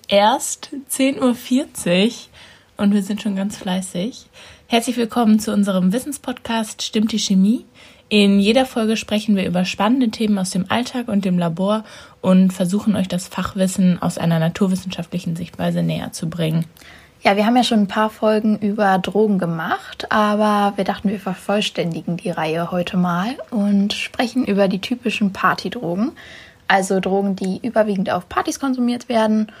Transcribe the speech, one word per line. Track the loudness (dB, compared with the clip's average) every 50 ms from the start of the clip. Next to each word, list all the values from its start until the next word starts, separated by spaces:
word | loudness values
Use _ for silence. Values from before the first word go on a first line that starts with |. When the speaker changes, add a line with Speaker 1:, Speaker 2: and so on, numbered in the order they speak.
| -6 0
Speaker 1:
erst | 2 4 4 4 4 2 -2 -6 -8 -10 -12 -12 -12 -14 -10 -8
zehn | -2 0 2 0 2 2 0
Uhr | 0 0
vierzig | -2 -2 0 0 0 0 -2 -6 -6 -2 0 2 4 2 2 0 -4 -12 -20 _ -20 -20 -20 -20 -20 _ _ _
und | 0 2 2 2
wir | 2 0
sind | -2 -4 -4 -4
schon | -4 -4
ganz | -2 -4 -4 -6
fleißig. | -8 -6 -4 -4 -4 -4 -6 -6 -6 -6 -6 -6 -10 -16 _ _ -20 -20 -20 -20 -20 _
Herzlich | _ 0 0 0 0 -2
willkommen | -2 -4 -2 0 2 4 4 4 4
zu | 2 0 0
unserem | 2 2 2 2 2 2 2 2
Wissenspodcast | 0 -2 -4 -8 -8 -8 -8 -10 -8 -6 -4 -4 -4 -4 -4 -8 -10 -10
Stimmt | -4 -2 0 0 0 0
die | -2
Chemie? | 0 2 4 4 6 4 4 2 -2 -8 _ -20 -20 -20 -20 -20 _ _
In | 4 4 6 6 6 4
jeder | 4 4 4 4 2
Folge | 2 0 -2 0 0 0
sprechen | -2 -2 -2 -2 -2 2 2 2
wir | 2 2
über | 0 0 0 -2
spannende | -2 -2 0 0 2 2 2 2 0
Themen | 0 0 0 0 2 0
aus | 0 -2
dem | -2 -2 -2 0
Alltag | -2 -2 -2 -4 -4 -6 -4
und | -2 -2 0 0
dem | 2 2 2
Labor | 0 0 0 0 0 0 0 -2 -2 -8 -16 -20 -20 -20 -16 _
und | 2 4 6 6 6 4 2
versuchen, | 0 -2 -2 0 0 0 0 0
euch | 0 0
das | -2 -4 -6 -6 -6
Fachwissen | -6 -6 -6 -4 -2 0 0 0 2 2 4 4 4 2 0
aus | -4 -4 -2
einer | 0 0 2 2
naturwissenschaftlichen | 2 0 0 0 0 0 0 0 -4 -6 -8 -8 -10 -8 -8 -6 -4 -4 -4
Sichtweise | -6 -6 -10 -8 -4 -4 -2 0 0 0
näher | 0 -2 -4 -6 -8
zu | -8 -8 -8 -8
bringen. | -4 -4 -2 -2 0 -2 -2 -4 -8 -16 -20 -20 -20 -20 -20 -20 _ _ 0
Speaker 2:
Ja, | 2 2
wir | 4 2
haben | 2 2
ja | 2 2
schon | 2 2 2
ein | 2
paar | 2 0 0 -2 -2
Folgen | -2 -2 0 2 2 2 2 0 0 0
über | 0 -2 0 2 2 2 2 2
Drogen | 0 0 0 2 2 2 2 0
gemacht, | 0 -2 -2 -4 -4 -4 -4 -6 -6 -10 -14 -14 -8 -2
aber | 0 2 2 2 2 2 2 2 2 2 2 0 0
wir | 0 -2
dachten, | -2 -2 -2 -2 -4
wir | -4 -4
vervollständigen | -4 -6 -8 -6 -4 -2 -2 0 -2 -2 -2 -4 -4 -2 -4 -4 -4 -6 -6
die | -4 -4 -6
Reihe | -4 -4 -4 -2 -2 -2 -2 -2 -2
heute | -2 -2 -2 0
mal | 0 0 0 0 -2 -2 -4 -6 -8 -10 -6
und | -4 -2 0 2 2 2 2 0 -2
sprechen | -6 -8 -8 -4 -4 -4 -2 -2 -2 -2
über | 0 2 2 2
die | 2 0 -2
typischen | -4 -6 -8 -4 -4 -4 -2 0 0 -2 0
Partydrogen. | 0 0 0 0 0 -4 -6 -8 -6 -6 -4 -2 -2 -2 -2 -4 -8 -14 -20 -20 -20 -20 -20 -20 _ _
Also | 0 2 2 2 2 0 0
Drogen, | 2 2 0 0 2 0 -2
die | -2 -2 -4 -4 -4 -6
überwiegend | -2 0 0 2 2 0 -2 -2 -2
auf | -2 -4 -4 -4
Partys | -4 -4 -4 -4 -4 -4
konsumiert | -2 -2 -2 0 0 0 -2 -2 -4 -2
werden, | 0 0 2 2 2 0 0 -2 -6 -12